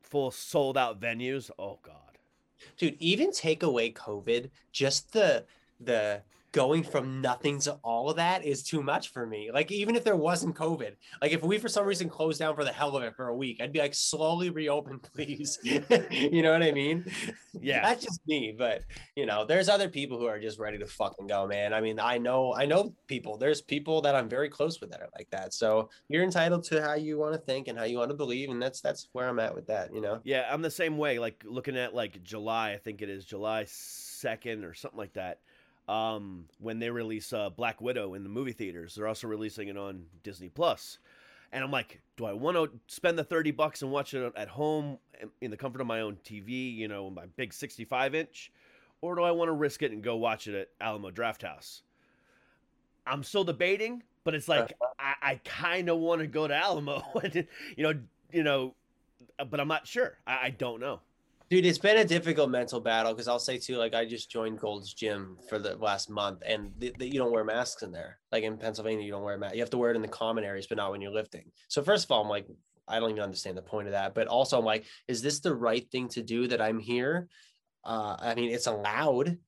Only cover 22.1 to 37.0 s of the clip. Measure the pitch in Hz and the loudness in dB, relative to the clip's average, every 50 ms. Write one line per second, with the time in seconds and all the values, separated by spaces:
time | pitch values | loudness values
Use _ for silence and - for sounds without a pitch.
22.1 | 123 120 120 123 127 131 131 127 107 113 139 143 156 185 202 233 - _ _ - | 2 2 0 2 2 2 2 2 2 0 2 4 4 4 2 0 -6 _ _ -8
23.1 | 139 120 - 104 110 113 127 147 151 143 - - 143 147 147 160 160 160 147 143 | -8 -6 -6 -8 -6 0 2 2 2 2 0 -4 -4 -4 0 0 0 2 4 4
24.1 | 139 135 120 110 120 127 147 143 - - 147 160 165 - - 90 87 - 92 - | 4 4 2 2 0 -2 -2 -2 0 0 0 0 0 -4 -10 -12 -12 -12 -14 -14
25.1 | - - 90 _ - 95 95 92 - - 113 110 110 110 110 - - - _ _ | -14 -16 -12 _ -8 -8 -6 -6 -4 0 2 4 4 4 2 0 -8 -20 _ _
26.1 | 147 160 180 190 175 180 160 170 175 170 170 - 160 156 151 151 151 151 156 156 | 2 2 2 4 4 4 4 4 4 2 0 2 0 2 2 2 0 0 0 -2
27.1 | 151 151 151 151 160 160 160 - 131 135 127 127 117 117 113 113 120 120 120 123 | -2 0 0 0 0 -2 -2 -2 -4 -2 -2 -6 -6 -2 -2 -2 0 0 0 0
28.1 | 143 143 147 123 123 127 139 135 127 120 123 135 127 - - 131 - - - _ | 0 -4 -2 -2 -2 -2 -2 -4 -4 -2 -2 -4 -4 -2 -4 -4 -4 -4 -8 _
29.1 | _ 127 123 127 123 117 113 110 - - - - 107 101 90 - - 110 107 101 | _ -4 -2 0 0 0 0 0 -2 -6 -4 -4 -2 -2 -2 -4 -6 -4 -2 -2
30.1 | 107 117 - - 135 131 123 113 139 151 165 160 - - 175 160 156 147 151 147 | -4 -4 -2 -2 0 0 0 0 -2 -2 -2 -4 -2 0 -2 -2 0 0 0 0
31.1 | 127 120 117 113 - _ - 104 117 127 - 143 135 127 123 117 98 120 113 98 | 0 0 -2 -4 -6 _ -16 -10 -8 -6 -6 -4 -2 -2 -2 -2 -2 -2 -4 -4
32.1 | - 101 90 90 107 107 107 110 113 113 113 107 101 101 - 113 104 101 104 98 | -6 -12 -14 -12 -10 -6 -2 -2 0 0 0 -2 -4 -6 -8 -10 -8 -8 -8 -8
33.1 | 98 98 95 - 107 98 104 107 110 110 107 98 - - - - - - - - | -8 -10 -10 -10 -8 -4 -2 0 0 0 -2 -4 -10 -16 -14 -14 -14 -14 -14 -14
34.1 | - - - 123 110 113 - 120 113 107 101 85 85 - - 135 - 107 104 92 | -14 -6 -4 -4 -4 -4 -6 -8 -6 -6 -8 -12 -12 -12 -14 -14 -10 -10 -12 -8
35.1 | _ 101 92 90 82 _ _ _ _ _ _ _ _ _ _ - 101 110 110 113 | _ -8 -8 -8 -8 _ _ _ _ _ _ _ _ _ _ -2 -2 0 0 0
36.1 | 110 107 101 98 92 87 85 76 _ _ 101 113 110 113 117 120 120 117 | -2 -4 -6 -10 -12 -14 -16 -18 _ _ -8 -6 -6 -4 -4 -4 -2 -4